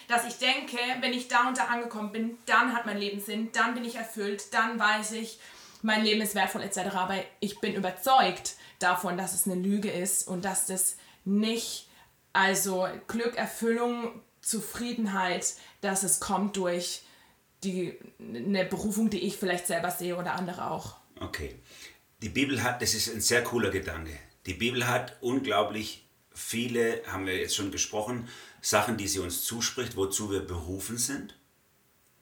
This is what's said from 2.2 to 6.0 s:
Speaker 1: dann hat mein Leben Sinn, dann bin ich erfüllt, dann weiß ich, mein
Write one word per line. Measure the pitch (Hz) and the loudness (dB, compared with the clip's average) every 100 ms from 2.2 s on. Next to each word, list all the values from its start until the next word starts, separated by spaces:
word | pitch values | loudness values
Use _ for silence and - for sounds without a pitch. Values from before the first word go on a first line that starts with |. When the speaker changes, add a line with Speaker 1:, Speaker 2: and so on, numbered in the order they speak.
| 226 - - | -2 -4 4
Speaker 1:
dann | 226 254 226 | 6 6 2
hat | 220 | 0
mein | 202 | -2
Leben | 202 202 | -2 -4
Sinn, | - 214 226 | -4 -4 -2
dann | 233 233 | 2 2
bin | 247 233 | 0 -4
ich | 233 | -6
erfüllt, | 220 214 202 202 - | -8 -4 -4 -4 -2
dann | 233 226 233 | 2 2 4
weiß | 214 214 208 | 4 4 0
ich, | 220 226 - - - - - | -4 -6 -10 -18 -20 -20 -4
mein | 214 214 | 2 4